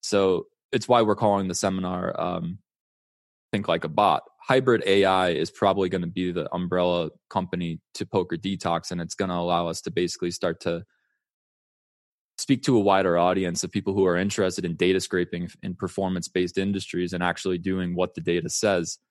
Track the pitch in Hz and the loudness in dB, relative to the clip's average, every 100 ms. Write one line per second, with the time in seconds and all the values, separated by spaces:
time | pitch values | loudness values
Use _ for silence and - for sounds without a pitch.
0 | - 101 95 90 - _ _ 131 - 123 | 0 2 4 2 -2 _ _ -6 2 4
1 | 110 101 110 101 95 87 101 95 92 90 | 4 2 2 2 0 -2 -2 -2 -4 -4
2 | 92 - 87 87 85 98 _ _ _ _ | -4 -4 -4 -4 -6 -10 _ _ _ _
3 | _ _ _ _ _ 107 98 85 82 78 | _ _ _ _ _ -6 0 -2 0 2
4 | 104 73 - _ - 131 127 113 98 98 | 4 2 -2 _ 0 2 4 2 4 4
5 | 98 95 92 80 82 - 101 95 92 92 | 6 4 2 0 -2 0 2 2 0 0
6 | 87 90 90 87 78 90 90 90 90 87 | -4 -4 -4 -2 -4 -4 -2 0 2 2
7 | 80 - _ 101 92 90 87 82 _ - | -2 -8 _ -6 -4 -4 -6 -8 _ -10
8 | 101 98 87 85 95 95 90 85 - 87 | -2 -2 -2 -4 -4 -4 -2 -2 -2 -8
9 | 85 - 92 87 85 85 85 80 - 87 | -8 -4 -2 -2 0 0 0 -4 -6 -2
10 | 87 - 90 85 90 82 - 85 95 _ | -2 -2 -6 -4 -4 -4 -4 -4 -6 _
11 | _ _ _ _ _ _ _ _ _ _ | _ _ _ _ _ _ _ _ _ _
12 | _ _ _ - - 131 - 113 101 95 | _ _ _ -14 0 0 4 4 6 4
13 | 95 87 87 92 92 85 87 104 98 98 | 4 4 4 2 0 -2 -4 -4 -2 2
14 | 92 87 98 98 92 90 90 82 90 92 | 2 2 0 0 -2 0 -6 0 2 2
15 | - 90 87 87 87 - 104 90 92 - | 0 -2 -2 -4 -8 -10 -12 -6 -6 -4
16 | 95 92 87 92 90 - 98 98 92 87 | -2 -2 -4 -2 -2 0 -2 -2 -4 -4
17 | 90 87 87 87 95 92 92 95 90 87 | -4 -2 -2 -2 -2 -2 -2 -2 -2 -2
18 | 90 - 82 87 82 - 107 95 82 - | -2 -4 -2 -2 -2 -2 0 0 -2 -8
19 | _ | _